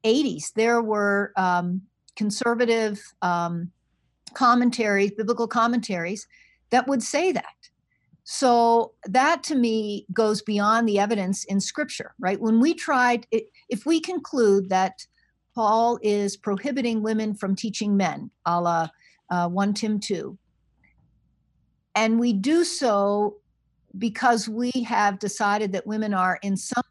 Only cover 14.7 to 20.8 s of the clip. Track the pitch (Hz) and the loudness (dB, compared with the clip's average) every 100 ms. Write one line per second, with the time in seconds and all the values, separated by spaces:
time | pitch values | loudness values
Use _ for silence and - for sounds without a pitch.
14.7 | 185 190 - - _ _ _ _ - 214 | 0 0 -4 -20 _ _ _ _ -2 2
15.7 | 226 233 240 214 208 202 202 214 190 294 | 4 2 0 0 0 -2 -4 -4 -4 -2
16.7 | 269 240 220 214 220 214 208 196 190 226 | -2 -2 -2 -2 -2 -2 -4 -4 -4 -4
17.7 | - 208 202 175 147 - _ 170 175 175 | -4 0 2 0 -2 -12 _ -2 0 0
18.7 | 170 160 _ _ _ - 180 175 180 202 | 0 -2 _ _ _ -6 -2 0 0 0
19.7 | 208 214 214 - 180 - - _ _ _ | 0 -2 -4 -4 -6 -6 -14 _ _ _
20.7 | _ | _